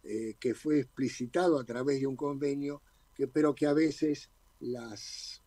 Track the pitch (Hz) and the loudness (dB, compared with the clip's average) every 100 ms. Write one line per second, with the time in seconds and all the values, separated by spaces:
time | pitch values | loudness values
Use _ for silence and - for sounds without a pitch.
0 | - 107 113 104 127 110 156 151 131 - | -6 -6 -6 -4 -2 -2 2 0 0 -4
1 | 135 - 123 175 180 147 117 120 135 135 | -4 -4 -4 2 4 2 0 -2 0 0
2 | 139 131 147 139 143 143 143 143 _ _ | 0 -2 -4 -2 -2 -2 -4 -8 _ _
3 | _ - 123 151 151 143 151 147 160 - | _ -4 0 4 4 4 4 4 4 2
4 | 156 143 - _ _ _ 120 123 117 104 | 0 0 -6 _ _ _ -8 -6 -8 -12
5 | - - - - | -12 -12 -14 -16